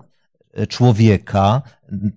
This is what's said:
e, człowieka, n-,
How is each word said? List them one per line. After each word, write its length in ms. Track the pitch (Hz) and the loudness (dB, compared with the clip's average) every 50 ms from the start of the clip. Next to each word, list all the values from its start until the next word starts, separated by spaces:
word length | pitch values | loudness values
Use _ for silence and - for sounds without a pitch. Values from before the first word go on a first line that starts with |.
| - _ _ _ _ _ _ _ _ _ - | -12 _ _ _ _ _ _ _ _ _ -10
e, 120 | - 107 | -8 -8
człowieka, 960 | - - - 123 123 113 101 113 110 101 - - - 107 98 98 101 113 139 - - _ _ _ - | -8 -2 0 2 2 2 4 4 2 2 2 -2 -4 -2 0 0 0 0 -2 -4 -10 _ _ _ -14
n-, 200 | 98 98 101 101 - | -10 -8 -8 -8 -6